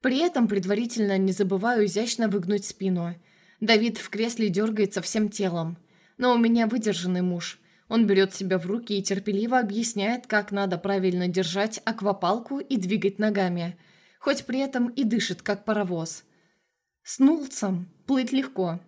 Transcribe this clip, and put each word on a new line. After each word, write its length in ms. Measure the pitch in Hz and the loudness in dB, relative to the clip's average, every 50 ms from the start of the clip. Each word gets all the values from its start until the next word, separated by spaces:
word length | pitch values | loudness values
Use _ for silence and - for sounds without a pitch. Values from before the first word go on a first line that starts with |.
При 160 | - 262 254 | 0 0 2
этом 300 | 277 330 349 349 262 240 | 2 0 0 2 2 2
предварительно 680 | 196 202 202 175 185 208 214 240 233 - 226 214 202 196 | 2 2 0 0 0 0 0 -2 -4 -2 -2 0 0 2
не 140 | 190 190 190 | 2 2 0
забываю 540 | 180 - 202 185 196 185 202 240 247 226 208 | 2 0 0 0 0 0 0 0 2 2 2
изящно 420 | 196 165 202 233 233 - - 233 | 2 2 -2 -2 -2 -2 0 0
выгнуть 380 | 208 196 202 170 185 208 202 196 | 0 0 -2 0 0 -2 -2 -2
спину. 500 | - - _ 190 190 180 170 170 170 175 - _ _ _ _ _ _ _ _ | -6 -8 _ -2 -2 0 0 -2 -4 -8 -10 _ _ _ _ _ _ _ _
Давид 400 | 214 220 226 208 226 233 226 - | 2 4 4 4 4 2 -2 -4
в 100 | - - | -10 -8
кресле 400 | - 208 226 233 233 - 220 208 | -4 -4 -4 -2 0 0 0 0
дёргается 520 | 170 196 214 226 214 220 202 196 - 196 | 2 0 0 0 2 0 0 0 0 -6
всем 280 | 170 - - 220 214 202 | -4 -2 0 0 0 0
телом. 480 | 202 - 202 185 170 170 165 165 170 - _ _ _ _ _ _ _ | 0 -2 -2 0 0 -2 -4 -4 -6 -10 _ _ _ _ _ _ _
Но 160 | - 254 254 247 | 0 2 4 4
у 40 | |
меня 280 | 233 233 226 233 233 233 | 6 4 4 4 4 2
выдержанный 560 | 214 233 254 220 214 190 165 175 180 180 180 | 2 0 0 0 0 -2 0 -2 -2 0 0
муж. 380 | 180 180 175 175 165 - - _ _ _ _ _ _ | 0 0 -2 -4 -6 -10 -12 _ _ _ _ _ _
Он 200 | _ 214 233 226 | _ 2 2 4
берёт 260 | 196 196 190 196 190 - | 6 6 4 4 4 0
себя 240 | - 196 185 190 | -6 -2 0 0
в 80 | 180 165 | 0 0
руки 320 | 180 208 233 233 - 208 | -2 -4 -4 -4 -2 -4
и 60 | 196 196 | -2 0
терпеливо 560 | - 196 196 196 214 196 196 220 233 254 254 | -2 -2 -2 -2 -2 -2 0 0 2 2 2
объясняет, 680 | 233 196 202 226 226 220 - 202 196 214 247 254 - | 2 0 -2 -2 -2 -2 -2 -2 0 0 -2 -4 -4
как 260 | - 220 208 202 - | 0 0 0 0 0
надо 260 | 202 202 202 190 180 | -2 -2 0 0 -2
правильно 500 | 165 - 196 196 190 185 185 180 180 180 | -2 -2 -2 0 2 2 2 2 2 0
держать 540 | 180 170 190 185 160 175 196 202 220 220 - - | 0 0 0 -2 0 0 -2 -2 -2 -4 -6 -6
аквапалку 760 | 226 220 220 196 208 196 196 180 175 202 233 233 - 277 277 | -6 -6 -2 -2 -2 0 0 0 0 0 0 -2 -6 -6 -8
и 180 | 294 - 269 | -4 -2 -2
двигать 420 | 214 180 180 214 190 165 202 196 - | -2 0 0 0 0 0 -2 0 2
ногами. 580 | 214 214 208 202 190 180 175 175 170 175 175 _ _ _ _ _ _ _ _ _ | 0 0 2 2 0 0 0 -2 -4 -6 -8 _ _ _ _ _ _ _ _ _
Хоть 260 | - 294 277 277 - | 0 0 0 0 -2
при 140 | - 240 262 | -4 -2 -2
этом 280 | 269 269 269 247 240 | -2 -2 0 -2 -2
и 160 | 240 240 277 247 | -2 0 -2 0
дышит, 380 | 214 233 214 - - 180 - | 2 2 0 0 -2 -6 -6
как 240 | - - 202 196 - | -2 -4 -4 -2 -2
паровоз. 580 | - 214 208 208 180 180 165 165 160 - - _ _ _ _ _ _ _ _ _ _ _ _ _ _ _ _ _ | -2 -2 0 0 -2 -4 -4 -4 -6 -8 -10 _ _ _ _ _ _ _ _ _ _ _ _ _ _ _ _ _
С 160 | - - - | -6 2 6
Нулцем 720 | 269 277 330 311 277 262 - - 214 196 190 175 180 - _ _ _ | 6 6 6 4 -2 -6 -4 -4 -2 -2 -2 -2 -4 -8 _ _ _
плыть 240 | - 277 262 254 254 | 0 0 0 0 0
легко. 480 | 262 262 269 - - - 185 170 165 175 - | 0 -2 -2 -2 -2 -2 -2 -2 -2 -6 -10